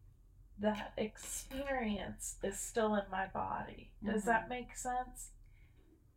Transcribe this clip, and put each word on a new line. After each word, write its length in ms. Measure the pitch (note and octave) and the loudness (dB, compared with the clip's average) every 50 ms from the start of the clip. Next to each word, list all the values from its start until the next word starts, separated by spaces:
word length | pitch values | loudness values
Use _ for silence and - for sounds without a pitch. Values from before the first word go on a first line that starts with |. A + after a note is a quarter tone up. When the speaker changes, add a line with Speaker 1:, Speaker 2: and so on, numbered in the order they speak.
| - - - - - - - - - - - - | -20 -20 -20 -20 -20 -20 -20 -20 -20 -18 -6 2
Speaker 1:
that 340 | G3+ G#3+ G#3 G#3 G#3 - - | 2 2 2 2 -2 -4 -2
experience 1400 | - G#3+ G#3+ - - - - - - - - C4 C4 C#4 C#4 C4+ B3+ A#3 G#3+ G#3 F#3+ - G#3+ G#3+ - - - - - - | -2 -2 -2 -2 -6 -8 -8 -6 -6 -6 -6 -6 -4 -2 0 0 2 2 2 0 0 -2 -4 -6 -6 -6 -8 -4 -2 -2
is 160 | G3 G3 - | -2 -2 -2
still 360 | - - - A#3+ A3 G#3+ G#3+ | -4 -2 2 4 4 6 6
in 80 | G3+ G3 F#3+ | 4 4 2
my 160 | F#3+ F#3+ F#3+ F#3+ | 0 -2 -2 0
body. 640 | - - F#3+ F#3 - - - - - - - - - - - | 0 -2 -2 0 -2 -2 -4 -6 -8 -12 -14 -16 -12 -4 -2
Does 200 | G3+ G#3+ G#3+ G3+ | 2 2 4 6
that 160 | A#3 A3+ - - | 6 6 6 4
Speaker 2:
Mm-hmm. 60 | - | 2
Speaker 1:
make 280 | B3 B3 A#3+ B3 - | -2 -4 -4 -6 -8
sense? 540 | - - B3+ - D3+ D3+ - - - - - - - - - - - - - - - - - - - - - - | -6 -2 0 0 0 0 -2 -6 -10 -12 -12 -14 -18 -20 -20 -20 -20 -20 -20 -20 -20 -20 -20 -20 -20 -20 -20 -20